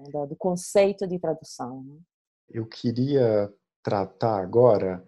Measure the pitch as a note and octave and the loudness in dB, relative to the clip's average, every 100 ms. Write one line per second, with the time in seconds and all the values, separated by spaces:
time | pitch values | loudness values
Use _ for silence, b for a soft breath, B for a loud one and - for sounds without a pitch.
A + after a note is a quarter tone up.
0 | C#3+ D3 C#3+ D#3+ F#3 F3+ - G#3 G3 G3 | -10 -8 -8 -4 -2 -2 0 2 2 2
1 | F#3+ F3+ D#3+ D#3 - - B2 C3 C3+ D3+ | -6 -4 -4 -6 -8 -12 -12 -12 -16 -20
2 | F3 _ _ _ _ A#2 A2 - B2+ A#2 | _ _ _ _ _ -10 -10 -6 -4 -2
3 | C3+ C#3 A#2 G#2+ G2+ - _ _ - G#2 | 0 4 4 2 0 -6 _ _ -4 -2
4 | F#2+ - A#2 G2+ F#2 A2+ B2 G2+ F#2+ F2+ | -2 -2 -2 0 0 6 6 6 0 -6